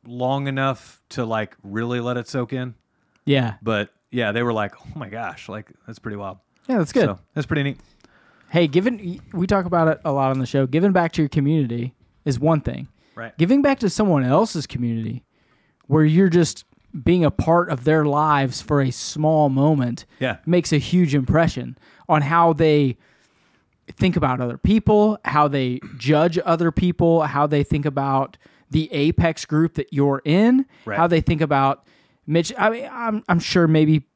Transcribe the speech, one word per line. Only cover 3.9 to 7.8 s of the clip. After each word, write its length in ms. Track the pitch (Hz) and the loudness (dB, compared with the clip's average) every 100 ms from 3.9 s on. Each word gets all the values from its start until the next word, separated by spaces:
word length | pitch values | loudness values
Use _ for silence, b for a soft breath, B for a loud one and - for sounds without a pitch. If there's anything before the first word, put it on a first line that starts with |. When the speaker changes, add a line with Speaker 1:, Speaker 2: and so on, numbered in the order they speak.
| _ _ | _ _
Speaker 1:
yeah, 220 | 123 110 | -4 -2
they 100 | 107 | -2
were 100 | 120 | -2
like, 220 | 110 101 - | -2 -4 -8
"Oh 180 | - - | -18 -14
my 100 | 110 | -14
gosh, 400 | 107 95 - - | -10 -12 -12 -14
like, 220 | 101 104 _ - | -16 -16 _ -20
that's 140 | 110 | -14
pretty 160 | 110 104 | -12 -10
wild." 220 | 98 92 _ _ - | -12 -14 _ _ -4
Speaker 2:
Yeah, 100 | 247 | -2
that's 120 | 156 | 0
good. 120 | 254 | 0
Speaker 1:
So 140 | 160 95 _ | 0 -2 _
that's 120 | - - | -10 -4
pretty 160 | 156 | -4
neat. 160 | 143 - | -4 -8